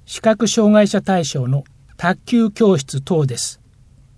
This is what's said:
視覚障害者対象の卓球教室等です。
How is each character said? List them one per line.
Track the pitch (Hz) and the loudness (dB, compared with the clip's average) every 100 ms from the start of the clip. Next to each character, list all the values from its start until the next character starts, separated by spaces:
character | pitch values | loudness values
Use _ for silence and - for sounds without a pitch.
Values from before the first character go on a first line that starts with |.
| - | -18
視 | - | -4
覚 | 220 214 214 | 0 0 0
障 | - 208 | 2 4
害 | 214 202 | 4 4
者 | 196 | 0
対 | 196 185 151 | 0 -2 -2
象 | 143 123 | -4 -2
の | 139 - _ _ - | -4 -6 _ _ -6
卓 | 170 190 | -4 -4
球 | - 240 220 | -2 0 0
教 | - 214 165 | 2 2 2
室 | - 135 | -2 -8
等 | - 160 135 | -4 -2 -2
で | 117 | -4
す。 | - - _ _ _ _ _ | -10 -14 _ _ _ _ _